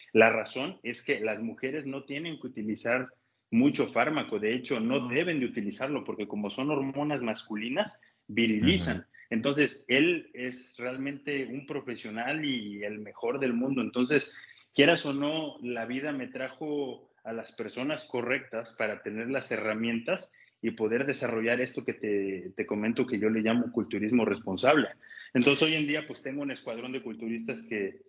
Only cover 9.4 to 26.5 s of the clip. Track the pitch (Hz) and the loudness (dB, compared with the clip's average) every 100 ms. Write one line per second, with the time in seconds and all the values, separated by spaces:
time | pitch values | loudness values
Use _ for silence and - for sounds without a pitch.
9.4 | 131 143 135 - - 131 170 170 - 120 | 2 4 2 0 2 4 4 2 -4 -8
10.4 | 127 127 - - 123 131 139 143 - 139 | -8 -10 -16 -8 -6 -4 -6 -6 -4 -4
11.4 | 123 131 139 147 127 113 113 110 123 156 | -4 -8 -8 -6 -6 -8 -6 -4 -2 -2
12.4 | 151 123 104 101 104 107 104 - 117 135 | -2 -2 -4 -6 -6 -6 -10 -4 -2 0
13.4 | 135 117 131 131 107 123 127 147 - - | 0 2 0 0 0 0 4 2 2 -8
14.4 | - - _ - 147 165 147 139 143 160 | -18 -20 _ 6 6 6 2 -2 -2 -2
15.4 | 151 - 120 120 113 127 151 139 123 127 | -4 -6 -6 -4 -4 -4 -4 -6 -6 -8
16.4 | 131 - 156 147 135 117 - _ - 113 | -10 -8 -4 -2 -4 -8 -16 _ -8 -8
17.4 | 110 - 107 120 135 151 - 123 117 135 | -8 -8 -8 -4 -4 -4 -4 -4 0 -2
18.4 | - 110 117 - 110 101 104 107 117 135 | -2 -8 -6 -2 -2 -2 -6 -6 -2 -4
19.4 | - 113 107 110 117 117 117 185 - - | -2 -2 0 0 0 0 0 -4 -4 -20
20.4 | _ _ 113 113 110 120 139 123 123 113 | _ _ -4 0 2 2 0 -2 0 0
21.4 | 113 120 127 - 120 - 110 101 98 95 | 2 2 0 -4 -6 -4 0 0 0 -2
22.4 | 90 - 104 104 107 117 127 110 107 110 | -6 -4 -2 0 0 2 0 2 2 2
23.4 | 110 120 117 - 104 101 107 120 107 98 | 4 2 2 0 -2 0 2 4 4 0
24.4 | - 90 127 156 110 - - - - 127 | -2 2 4 4 2 -4 -18 -20 -2 4
25.4 | 123 139 156 160 147 151 151 127 143 139 | 4 6 4 4 2 -2 -4 -10 -8 -6
26.4 | 143 | -6